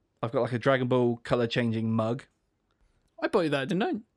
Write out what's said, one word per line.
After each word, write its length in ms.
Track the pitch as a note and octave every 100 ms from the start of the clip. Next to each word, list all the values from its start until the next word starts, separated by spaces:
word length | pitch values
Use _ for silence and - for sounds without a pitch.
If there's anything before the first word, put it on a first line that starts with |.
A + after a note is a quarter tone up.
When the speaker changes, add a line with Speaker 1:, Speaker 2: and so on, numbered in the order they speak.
| _ _
Speaker 1:
I've 100 | A#2
got, 100 | C3
like, 80 | A#2
a 60 | A#2+
Dragon 280 | C#3 C3 B2
Ball 300 | B2+ A#2+ A#2
color 240 | - B2 A#2
changing 440 | B2+ A#2+ A2+ A2+
mug. 340 | A2+ A2 B2+ - _ _ _ _ _ _ _ _ -
Speaker 2:
I 100 | D#4
bought 100 | G#3+
you 80 | D#3+
that, 180 | C#3+ C3+
didn't 140 | F3+
I? 120 | B3 C4 -